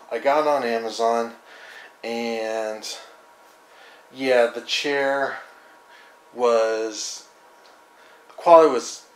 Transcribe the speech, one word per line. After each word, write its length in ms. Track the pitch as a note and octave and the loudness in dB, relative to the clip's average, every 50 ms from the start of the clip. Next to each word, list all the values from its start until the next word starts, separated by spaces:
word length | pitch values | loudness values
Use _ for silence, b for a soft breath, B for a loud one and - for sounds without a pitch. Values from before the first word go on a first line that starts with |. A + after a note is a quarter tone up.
| - - | -12 -10
I 100 | A#2+ A#2 | -8 -4
got 200 | A#2 C#3 C#3 D3+ | 0 0 2 2
it 80 | D3 D3 | 2 0
on 160 | D3 C#3 B2+ | 0 0 0
Amazon, 680 | A#2 A#2 A2+ A2+ A2+ A2 A2+ A#2 A#2 A#2 A#2 A#2 A#2 A#2 - B B B B B B B B B B B _ | -2 -4 -4 -4 -6 -4 -2 0 0 0 0 -4 -6 -10 -16 B B B B B B B B B B B _
and 960 | - A2+ A#2 A#2 A#2 A#2 A2+ A2+ A2 A2 A2 A2+ A2 A2 G#2+ G#2+ G#2+ - - B B B B B B - - _ - - - _ B B B B B B B B B - | -10 -8 -8 -6 -6 -6 -6 -6 -6 -6 -6 -6 -6 -6 -8 -10 -12 -14 -14 B B B B B B -20 -20 _ -20 -20 -20 _ B B B B B B B B B -18
yeah, 360 | B2+ C3 C3+ C3 B2+ A#2+ A#2 | -10 -4 0 2 4 4 4
the 160 | A#2 - A#2+ | 2 0 -6
chair 760 | A2+ - - - - D3 C#3+ C#3+ C#3 C3+ C#3 C#3 C3+ C3 B B B B B B B B B B B B B B B B B B _ _ | -8 -6 -6 -4 -2 -2 -2 -2 0 0 -2 -2 -2 -4 B B B B B B B B B B B B B B B B B B _ _
was, 960 | - A#2+ B2 A#2+ A#2 A2+ A2 A2+ A2+ A2 A2+ A2 G#2+ G2+ - - - - - - _ _ _ - - - - - - - - _ b b b b b b b b | -6 -2 2 2 4 2 2 0 0 -2 -4 -6 -8 -8 -10 -12 -12 -14 -18 -20 _ _ _ -20 -20 -20 -20 -20 -20 -20 -20 _ b b b b b b b b
the 60 | - | -18
quality 360 | - - F3+ E3+ E3 D#3+ D3 | -2 6 8 8 10 8 8
was 320 | C3 A#2 - - - - - - - | 4 0 -4 -8 -12 -16 -18 -20 -18